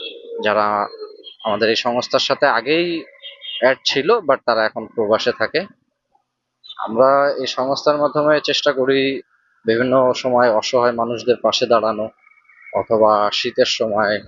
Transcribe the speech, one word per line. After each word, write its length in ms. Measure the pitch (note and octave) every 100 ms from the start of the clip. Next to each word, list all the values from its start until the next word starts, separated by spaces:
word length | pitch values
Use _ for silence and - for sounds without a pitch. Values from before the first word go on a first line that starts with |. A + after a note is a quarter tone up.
| - - - - G#2
যারা 200 | G#2 G#2 G#2 G2+ - - - - -
আমাদের 240 | A2+ G#2 A2
এই 100 | A2 B2
সংস্থার 420 | A#2+ - C3 -
সাথে 160 | C3+ C#3
আগেই 420 | A2+ A#2+ D#3+ F3 E3 - _ - - - -
অ্যাড 180 | B2 C3 -
ছিল, 240 | C#3 D3 A#3 D3+
but 120 | C3 -
তারা 140 | A2 A2
এখন 180 | A#2+ A2 -
প্রবাসে 360 | G#2 G#2+ B2 -
থাকে। 220 | A2 D#3 G3 - _ _ _ _ _ _ _ _ - - G2+
আমরা 240 | A2+ C3 C#3 C#3+ C3
এই 60 | B2+
সংস্থার 500 | - C3 C#3 D3+ D3
মাধ্যমে 360 | D3 D3+ D3 D3+ -
চেষ্টা 220 | C#3 D3 C3
করি 200 | C3 C3+ C3+ C3+ - _ _ _ A2
বিভিন্ন 480 | A2+ B2+ C3 B2+
সময় 360 | B2 C3 B2 B2 G#2+
অসহায় 360 | - B2+ A#2+ A#2
মানুষদের 360 | A#2 A#2 A#2 A2+ A2
পাশে 200 | - A#2+
দাঁড়ানো, 400 | A#2 A2 G#2+ A2 - _ _ _ - -
অথবা 380 | G2+ F#2+ A2 G#2+ G#2+ G#2
শীতের 360 | - B2 A#2+ B2 -
সময় 360 | A2+ G#2 G2+ G#2